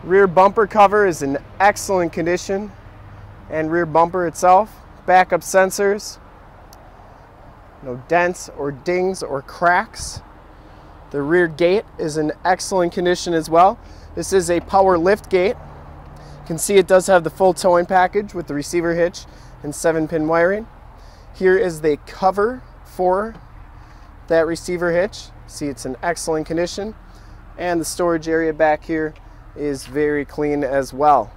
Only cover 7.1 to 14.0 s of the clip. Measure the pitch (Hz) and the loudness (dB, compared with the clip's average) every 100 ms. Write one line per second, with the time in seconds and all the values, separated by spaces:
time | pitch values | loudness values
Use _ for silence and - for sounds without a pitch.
7.1 | - - - - - - - 135 127 123 | -20 -20 -20 -20 -20 -20 -18 -14 -14 -2
8.1 | 165 175 180 - - 143 135 175 180 185 | 0 0 -4 -14 -8 -8 -6 -4 -2 -2
9.1 | 185 - 135 - - 175 180 220 - - | -6 -8 -8 -10 -2 2 2 -2 -12 -12
10.1 | - - - - - - - - - - | -14 -18 -20 -20 -20 -20 -20 -20 -20 -10
11.1 | 143 143 175 175 147 170 196 - - 165 | -6 0 2 2 2 2 2 -4 -8 -6
12.1 | 151 151 - 175 185 - 190 170 185 175 | -4 -4 -4 -2 -2 0 -2 0 0 -2
13.1 | 180 180 165 160 160 190 233 - - | -2 -2 -4 2 4 4 2 -16 -20